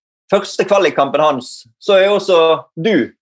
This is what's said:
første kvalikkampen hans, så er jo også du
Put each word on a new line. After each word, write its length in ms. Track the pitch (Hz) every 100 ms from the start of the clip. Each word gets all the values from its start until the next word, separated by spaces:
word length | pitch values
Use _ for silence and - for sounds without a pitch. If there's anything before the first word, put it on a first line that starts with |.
| _ _ -
første 320 | 196 196 -
kvalikkampen 560 | 202 202 156 147 139 143
hans, 460 | 151 131 - - - _
så 220 | - 190
er 80 | 196
jo 100 | 202
også 220 | 196 170 160 156 -
du 380 | 165 214 165 110 _